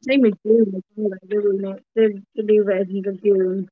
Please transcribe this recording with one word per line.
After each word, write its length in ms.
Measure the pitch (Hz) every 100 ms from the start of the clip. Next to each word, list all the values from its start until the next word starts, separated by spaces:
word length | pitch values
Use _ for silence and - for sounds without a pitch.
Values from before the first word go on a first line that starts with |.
| -
Same 140 | 277
with 140 | 240 190
Doom 300 | 214 226 214 190
as 60 | -
well, 160 | - 214
like, 80 | 190 185
the 100 | 208
remake, 440 | 208 196 196 196 _
the, 280 | - 220 202 202
the 80 | -
new 200 | 214 214
versions 420 | 202 190 190 196 190
of 140 | 190
Doom. 480 | 208 196 185 190 180